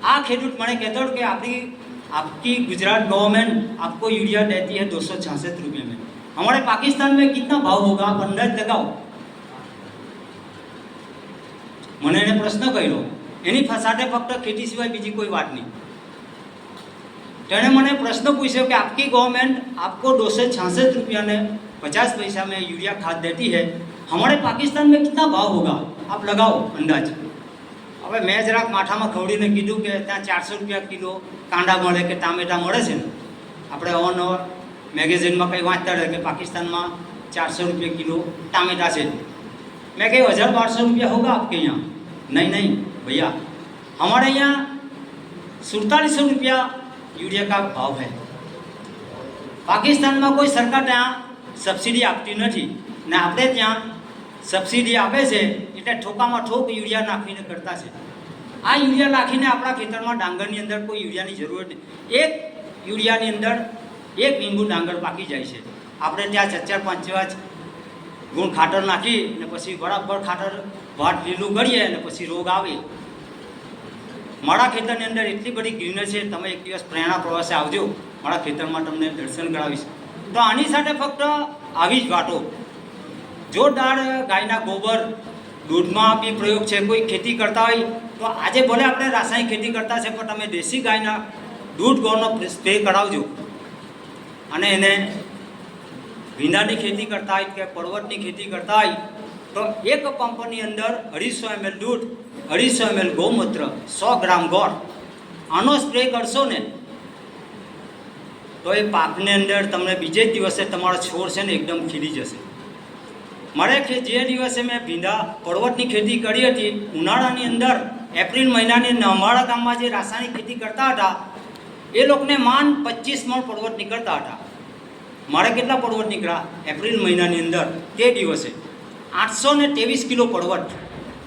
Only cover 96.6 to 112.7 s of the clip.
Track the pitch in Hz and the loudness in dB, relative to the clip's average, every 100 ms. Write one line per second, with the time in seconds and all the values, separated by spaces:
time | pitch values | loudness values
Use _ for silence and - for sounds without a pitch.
96.6 | 214 226 202 202 214 202 196 196 196 190 | 2 0 -2 -4 -4 -6 -2 -2 -2 -6
97.6 | 185 170 175 208 208 202 180 175 196 180 | -8 -6 -6 -6 -6 -8 -8 -8 -8 -8
98.6 | 180 214 208 - - - - - - 202 | 2 4 4 0 -8 -12 -14 -14 -8 -4
99.6 | 214 - 190 294 277 277 233 233 233 226 | -2 -2 0 2 0 -2 -4 -4 -8 -6
100.6 | 214 214 226 240 - 156 240 - 220 202 | -6 -4 -4 -4 -6 -4 -4 -4 -6 -6
101.6 | 196 - 226 233 - - - - - 175 | -6 -6 -4 -2 -4 -10 -16 -16 -2 2
102.6 | - - 214 196 175 147 208 233 214 160 | 4 4 2 2 2 2 2 2 2 -2
103.6 | 139 - - - 214 240 185 175 165 185 | -4 -6 -10 0 2 4 6 4 4 4
104.6 | 190 - - - - - - - - 165 | 2 0 -10 -14 -16 -18 -18 -18 -2 2
105.6 | 254 285 - 240 254 240 233 269 247 180 | 4 4 2 2 2 0 0 2 2 0
106.6 | - - - - - - - - - - | -6 -10 -16 -16 -18 -18 -18 -18 -18 -16
107.6 | - - - - - - - - - - | -16 -16 -16 -16 -18 -16 -18 -18 -18 -10
108.6 | 175 208 208 175 160 185 196 196 196 202 | 0 2 2 2 2 0 2 4 4 2
109.6 | 196 180 185 185 165 196 226 226 190 - | 2 0 0 -2 0 4 4 4 0 0
110.6 | 190 180 185 180 - 170 185 185 202 156 | -2 0 0 0 -2 -4 -4 -2 -2 -2
111.6 | 170 170 165 156 156 131 120 - - - | -2 -4 -4 -4 -4 -4 -6 -10 -14 -16
112.6 | - | -16